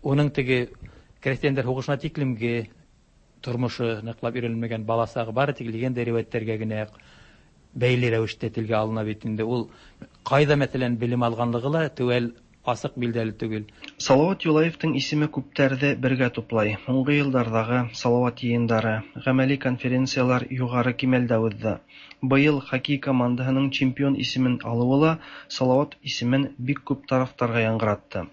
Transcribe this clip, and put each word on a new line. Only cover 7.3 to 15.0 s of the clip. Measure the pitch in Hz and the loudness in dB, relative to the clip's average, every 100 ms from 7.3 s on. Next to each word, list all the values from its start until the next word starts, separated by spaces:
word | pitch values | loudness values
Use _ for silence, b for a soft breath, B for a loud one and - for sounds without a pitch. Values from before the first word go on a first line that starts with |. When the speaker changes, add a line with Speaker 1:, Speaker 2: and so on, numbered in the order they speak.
| b b b _ - | b b b _ -2
Speaker 1:
бәйле | 123 123 123 | 2 2 2
рәүештә | 113 110 - 113 110 | 2 0 -4 -6 -6
телгә | 110 113 | -2 0
алына | 110 113 | 0 -2
бит | 107 107 110 | -4 -6 -6
инде. | 110 | -4
Ул | 110 123 113 B B B - - | -2 -2 -4 B B B -20 -14
ҡайҙа, | - 139 147 143 | 0 2 4 4
мәҫәлән, | 135 131 123 120 | 2 0 -2 0
белем | 120 120 120 | 0 0 0
алғанлығы | 113 120 120 131 | 0 0 0 0
ла | 160 156 | -2 -2
теүәл | - 123 123 120 117 _ _ | -2 0 2 0 -6 _ _
асыҡ | - 117 127 - | -6 -4 -6 -4
билдәле | 120 117 110 104 | -4 -2 -4 -4
түгел. | 113 110 107 B B B | -6 -6 -8 B B B
Speaker 2:
Салауат | - 135 165 190 165 | 4 6 6 2 2
Юлаевтың | 156 165 160 160 | 4 4 2 -2
исеме | 139 | -2